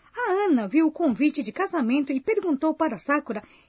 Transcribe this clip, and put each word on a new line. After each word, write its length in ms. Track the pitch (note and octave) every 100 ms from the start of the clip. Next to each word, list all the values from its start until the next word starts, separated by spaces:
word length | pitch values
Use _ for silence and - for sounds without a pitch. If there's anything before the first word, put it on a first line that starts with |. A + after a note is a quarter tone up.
| _
A 180 | A#4 A#4+ F#4 G4+
Ana 220 | B3+ G3
viu 200 | C#4+ D#4
o 40 |
convite 520 | D#4 D#4 G#3 D4 C#4+
de 80 | G#3+
casamento 600 | - F#4+ E4+ A3+ C#4 C4+
e 80 | C4+
perguntou 540 | - G#4+ F#4 C4+ D#4+
para 240 | D4+ D#4+ G#3+
Sakura 440 | - D4 - G#3 - -